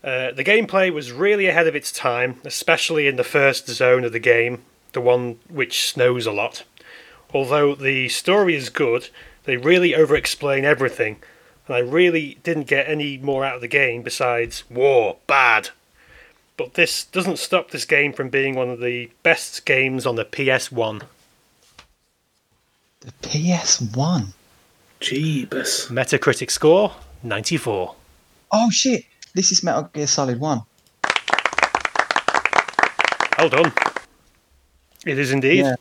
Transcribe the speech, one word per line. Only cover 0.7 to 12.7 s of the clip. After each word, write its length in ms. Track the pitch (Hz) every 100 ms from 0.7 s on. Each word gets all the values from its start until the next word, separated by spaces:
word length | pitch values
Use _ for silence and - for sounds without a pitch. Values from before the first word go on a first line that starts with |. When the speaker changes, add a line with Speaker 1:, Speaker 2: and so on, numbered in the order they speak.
| 190 185
Speaker 1:
was 200 | 151 127
really 340 | 123 196 208 190
ahead 200 | 170 165
of 80 | 147
its 160 | -
time, 480 | - 131 120 127 123
especially 640 | 139 - - 165 - 156 143
in 100 | 127
the 80 |
first 440 | 120 143 139 123 -
zone 360 | 117 127 127
of 80 | 123
the 60 | 113
game, 440 | 120 117 117 120 _ _ _
the 80 | 135
one 380 | 123 123 123 117 _
which 400 | 160 123 - -
snows 360 | - 127 123 113
a 60 |
lot. 320 | 104 117 - - _ - - - - _
Although 420 | 139 131 147 147
the 340 | 139 135 135 127
story 480 | - - 202 185 151
is 120 | 120
good, 380 | - 131 120 - - - _
they 120 | - 127
really 380 | 135 180 175
over-explain 680 | 143 151 147 - - 143 135
everything, 520 | 139 143 131 - 107 107 - _ _ _ -
and 80 | 123
I 40 |
really 580 | 123 160 180 165 143 -
didn't 240 | - 156
get 220 | 131